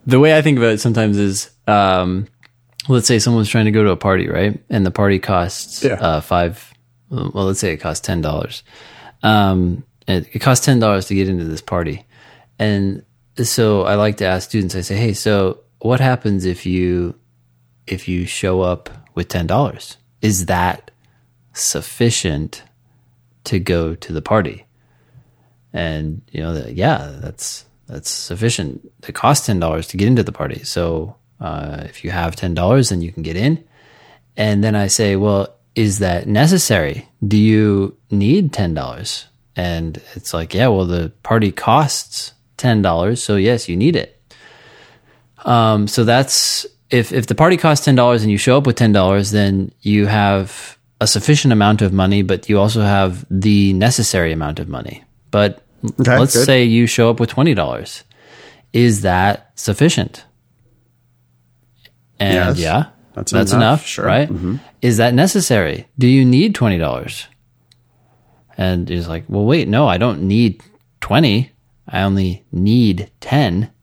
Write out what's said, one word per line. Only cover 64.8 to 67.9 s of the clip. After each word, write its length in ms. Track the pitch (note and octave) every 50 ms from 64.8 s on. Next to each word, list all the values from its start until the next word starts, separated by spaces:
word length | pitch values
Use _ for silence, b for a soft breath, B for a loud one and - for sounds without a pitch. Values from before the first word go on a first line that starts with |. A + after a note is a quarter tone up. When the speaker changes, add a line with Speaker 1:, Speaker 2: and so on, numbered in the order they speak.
Speaker 1:
Is 160 | - B2 A2+
that 160 | G#2 A2+ B2 B2
necessary? 720 | B2 D#3+ F#3+ - G#3 E3+ - C3 G#2 F2 D2 - - - _ _ C#3
Do 80 | B2+
you 160 | B2 C3 C3+ C3
need 300 | B2+ B2 C3+ F#3+ A3 G3+
twenty 220 | - B2+ A2 F#2+
dollars? 500 | E2+ D#2+ C#2+ B1 B1 - - - - - - _ _ _ _ _ _ _ _ _ _ _ _